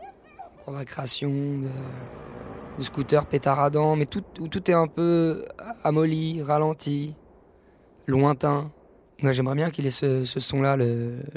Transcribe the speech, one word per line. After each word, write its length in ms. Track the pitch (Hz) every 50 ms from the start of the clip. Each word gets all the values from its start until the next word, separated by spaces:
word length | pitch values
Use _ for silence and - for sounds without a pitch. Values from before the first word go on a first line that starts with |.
| 698 807 - - - - - - 740 - - -
cours 140 | - - 139
de 60 | 139
récréation, 520 | 135 - - - 135 120 - - 143 143
de, 380 | 139 139 143 143 143 139 135 131 131 131 131 131 131 127 127 - - - - - - - - - - - - - - -
de 40 | 135
scooter 420 | - - 143 135 - 151 147 147
pétaradant, 680 | - - 139 - 143 139 139 143 143 147 151 151 156 156
mais 120 | 151 147
tout, 180 | - - 202 196 - - -
où 80 | 165 160
tout 200 | - 196 180 -
est 60 | 175
un 140 | 170 165 156
peu 560 | - 160 170 170 170 165 165 160 156 - - - - - - 226 233 - -
amolli, 580 | 156 151 156 160 160 160 160 160 160 165 165 143
ralenti, 720 | 139 147 151 156 156 156 151 - 143 147 143 147 151 151 - - - - - _ _ _ _ _ _ _ _ _ _ _ - _ -
lointain. 640 | 131 131 139 143 143 127 - 147 147 143 147 151 - - _ _ _ _ _ _ _ - 143
Moi, 80 | 135
j'aimerais 240 | 131 123 131 131 139
bien 160 | 147 160 170
qu'il 160 | 165 - 143
ait 40 | 135
ce, 340 | 123 - 147 139 131 131 127
ce 160 | 123 - 135
son-là, 360 | - - 143 135 135 139 139
le, 440 | 135 123 117 120 117 117 120 120 127 139 143 -